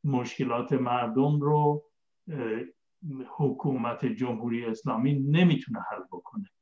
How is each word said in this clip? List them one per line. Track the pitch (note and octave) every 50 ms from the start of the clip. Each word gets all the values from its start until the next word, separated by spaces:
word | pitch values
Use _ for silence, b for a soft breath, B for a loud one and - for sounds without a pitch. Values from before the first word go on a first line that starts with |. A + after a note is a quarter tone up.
| -
مشکلات | D3 C3+ B2 A#2+ - - - C3+ B2 A#2 A#2+ A#2+ - C#3
مردم | B2+ B2+ B2 B2 B2 B2 A#2 A2+ C3 C3+ D3 D3 D3
رو، | C#3+ D3 D3+ D3+ D3 D3 D3 D3 - _ _ _ _ _ _ _ _ -
اه، | D#3 C#3 A#2 A2+ A2 A2+ C3 - - _ _ _ _ _ - D#3 C3+ C3 B2 - -
حکومت | - D3+ C3+ C3 - - D#3 C3 B2+ A#2 A#2+ A#2 - -
جمهوری | A#2+ A2 G#2 B2 B2 A#2 G#2+ A2+ A#2 A#2 A#2 A#2+
اسلامی | A2+ A2 - - B2+ A2+ A2+ B2 C#3+ D3
نمی‌تونه | C#3 C3+ C#3 D3 E3 F#3 F3 D3+ C3 - - A#2 - - -
حل | G#2+ - - - -
بکنه | - - - - G#3+ G3 - _ _